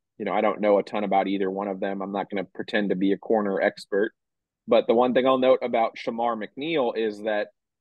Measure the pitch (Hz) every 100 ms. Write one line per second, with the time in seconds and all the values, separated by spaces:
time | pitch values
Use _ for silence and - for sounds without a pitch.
0 | _ - 101 92 110 - 104 101 95 110
1 | 101 95 95 98 95 95 101 95 98 98
2 | 98 98 92 98 92 - - 110 101 92
3 | 98 95 - 113 101 95 101 - - 98
4 | 101 - _ _ _ _ - 117 - 117
5 | 127 123 127 131 127 127 123 120 113 -
6 | - 117 117 113 101 - 151 165 120 110
7 | 113 104 107 104 104 _ _ _